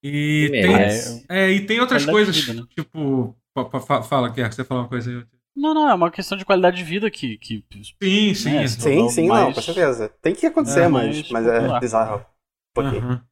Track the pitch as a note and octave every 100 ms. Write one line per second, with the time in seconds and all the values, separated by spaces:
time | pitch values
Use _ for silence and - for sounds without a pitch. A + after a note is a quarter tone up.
0 | C#3 D3 D3 D3+ D3 C3+ F#2 - G2+ A2
1 | A#2+ - - F#3 F#3+ G3 G3 A3+ B3 B3
2 | C#3+ G#3 G3+ D#3 C3 A2+ A#2+ - D3 D#3+
3 | C#3+ C3+ A2+ - _ - A#2+ C3 - C#3+
4 | - C#3+ A#2+ A2+ A2+ A2+ B2+ B2+ A#2+ B2
5 | A#2+ A#2+ A#2 _ _ C#4 D4+ D#4 D4 F#3+
6 | E3+ - F#3+ G3 F#3+ F#3+ F3+ F3+ E3 F#3
7 | G#3 - B2+ G#2+ - A2 - G2+ - _
8 | G3 G3+ G#3+ - - D3 C3 A2+ D#3 C#3+
9 | A#3 G#3+ E3 A3+ - - - G3 D#3 A#2+
10 | G#2+ _ D#3+ - D#4+ D#4+ A#3+ - E3+ C3+
11 | A2+ D3+ - A#2 A#2 A#2 B2+ B2 B2 A2+
12 | A2 G#2 - _ _ _ _ - C#3 B2
13 | B2 B2 _